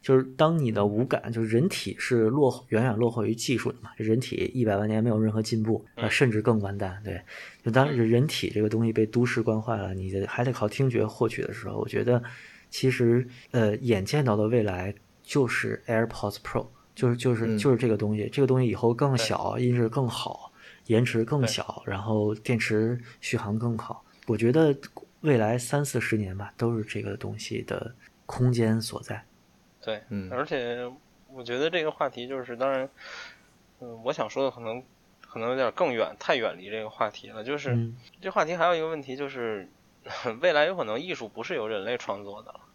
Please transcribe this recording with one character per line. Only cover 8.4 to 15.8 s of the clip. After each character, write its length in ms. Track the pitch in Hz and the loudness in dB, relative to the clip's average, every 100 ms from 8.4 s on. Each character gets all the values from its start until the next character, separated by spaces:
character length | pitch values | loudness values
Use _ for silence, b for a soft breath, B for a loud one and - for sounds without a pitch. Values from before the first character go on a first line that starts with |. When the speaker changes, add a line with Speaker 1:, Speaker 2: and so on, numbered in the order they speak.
| - | -2
Speaker 1:
这 80 | 104 | 0
个 80 | 107 | 2
东 160 | 113 | 2
西 80 | 117 | 2
被 140 | 110 107 | 2 2
都 180 | 120 | 2
市 200 | 123 123 | 2 2
惯 180 | 113 110 | 0 0
坏 160 | 107 107 | -2 -4
了， 160 | 98 | -2
你 320 | 95 95 98 98 | -4 -4 -4 -4
还 180 | - | -2
得 80 | 131 | -2
靠 160 | 117 104 | 0 -2
听 220 | - 135 | 2 2
觉 160 | 113 107 | 2 0
获 240 | - 113 | 0 -2
取 140 | - | 0
的 100 | - | -6
时 140 | 113 104 | -6 -8
候， 100 | 104 | -6
我 100 | 110 | -2
觉 160 | 110 | 0
得 200 | 110 123 120 B B B B | 2 2 0 B B B B
其 180 | - 131 | 0 0
实， 380 | 123 120 120 123 B B | 4 4 4 2 B B
呃， 240 | 123 110 104 | 2 2 2
眼 280 | 127 101 | 2 2
见 220 | 98 151 131 | 2 2 4
到 100 | 104 | 4
的 120 | 107 | 4
未 160 | 120 | 2
来 320 | 104 90 95 - _ _ | 2 -2 -6 -8 _ _
就 260 | - 147 120 | -2 2 2
是 360 | - 113 110 | 0 -4 -6